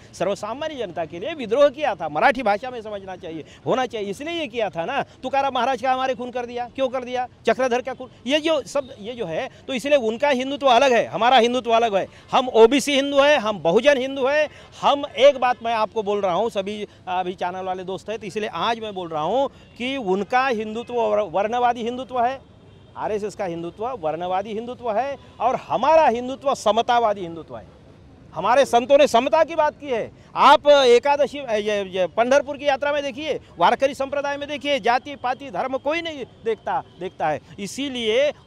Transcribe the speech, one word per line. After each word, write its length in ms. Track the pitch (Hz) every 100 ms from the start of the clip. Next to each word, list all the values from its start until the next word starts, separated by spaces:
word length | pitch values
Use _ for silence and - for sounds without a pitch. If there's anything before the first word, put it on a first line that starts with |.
| -
सर्वसामान्य 640 | - 175 196 208 262 311
जनता 300 | 277 196 170
के 140 | 160 170
लिए 140 | 262
विद्रोह 340 | 330 214 254 285
किया 260 | 277 277
था। 140 | 175 160
मराठी 340 | 151 247 247
भाषा 280 | 220 208 254
में 100 | 247
समझना 340 | 214 208 190 180
चाहिए, 280 | 170 160 - - 147
होना 180 | 233 262
चाहिए, 240 | 220 202
इसलिए 240 | 190 302
ये 120 | 339 285
किया 220 | 233 202
था 140 | 170
ना। 180 | 180 269 - -
तुकाराम 320 | 262 269 269
महाराज 280 | 254 240 262
का 100 | 262
हमारे 220 | 262 262
खून 160 | 226 247
कर 160 | 247 240
दिया, 220 | 240 240
क्यों 140 | - 262
कर 160 | 254
दिया? 220 | 247 247 247 - 226
चक्रधर 360 | 226 254 240
का 120 | 254
खून, 160 | 247 254 - 240
ये 140 | 311
जो 220 | 311 302
सब, 260 | - 285 262 208
ये 120 | 202
जो 140 | 240 175
है, 220 | 165 254 - -
तो 60 |
इसलिए 260 | 262 285 285
उनका 300 | 220 226 285
हिंदुत्व 380 | 254 262 277 269
अलग 260 | 240 277
है, 120 | 233 120
हमारा 300 | 160 233 233
हिंदुत्व 340 | 233 254 226
अलग 260 | 226 233 190
है। 100 | 143 - -
हम 160 | 226 254
ओबीसी 460 | 226 226 269 285
हिंदू 260 | 277 277 277
है, 160 | 285 294
हम 200 | 208 202
बहुजन 400 | 160 202 269 277
हिंदू 280 | 262 269 262
है। 220 | 302 302 - - -
हम 240 | 202 285 285 214
एक 200 | 277 262
बात 240 | 247 247
मैं 120 | 226
आपको 280 | 226 214 226
बोल 180 | 202 208
रहा 140 | 196
हूँ, 140 | 170 226
सभी 360 | 208 190 214 202 - -
अभी 260 | 180 180
चैनल 300 | 185 180 185
वाले 200 | 185 185
दोस्त 260 | 185 185 208
हैं, 80 | 220
तो 80 | 208
इसलिए 220 | 214 208
आज 320 | 170 208 233
मैं 140 | 214
बोल 140 | 190 170
रहा 140 | 156
हूँ 260 | 160 254 269 - - -
कि 180 | 247 277
उनका 500 | 196 196 202 247 269
हिंदुत्व 480 | 214 214 214 233
वर-, 360 | 240 220 208 196
वर्णवादी 500 | 170 214 247 240 240
हिंदुत्व 380 | 226 254 247 254
है, 340 | 240 269 - - - - - 123
आरएसएस 380 | 160 214 202
का 100 | -
हिंदुत्व 400 | 190 170 170 175 233 247
वर्णवादी 520 | 156 156 180 185 208
हिंदुत्व 380 | 214 240 247 240
है 260 | 208 277 277 - -
और 160 | 233 233
हमारा 500 | - 165 269 320 294
हिंदुत्व 480 | 233 247 269 269
समतावादी 640 | - 214 220 233 240 226 202
हिंदुत्व 360 | 170 165 147 113
है। 100 | 95 - - - - - -
हमारे 300 | - 196 262
संतों 340 | 254 240 254 285
ने 80 | 277
समता 360 | 233 269 320
की 100 | 320
बात 240 | 320 302 -
की 60 | 285
है। 240 | 226 127 - -
आप 340 | 165 233 302 294
एकादशी, 680 | 285 254 240 285 285 269 285
ये, 440 | 262 214 208 202 190
ये 180 | 185 175
पंढरपुर 500 | 196 240 285 269 277
की 100 | 285
यात्रा 260 | 269 285
में 100 | 294
देखिए, 320 | 285 240 311 190 - -
वारकरी 360 | 175 247 269
संप्रदाय 420 | 262 269 285 285 285
में 120 | 285
देखिए, 300 | 294 285 269
जाति 360 | 220 254 285 277
पाति 340 | 247 262 277
धर्म 260 | 180 254 262
कोई 240 | 277 330
नहीं 220 | 330 285 226 -
देखता, 380 | 226 214 214 170 - -
देखता 280 | 180 - 165
है। 120 | 139 - 160
इसीलिए 720 | 196 247 277 247 226 233 285 -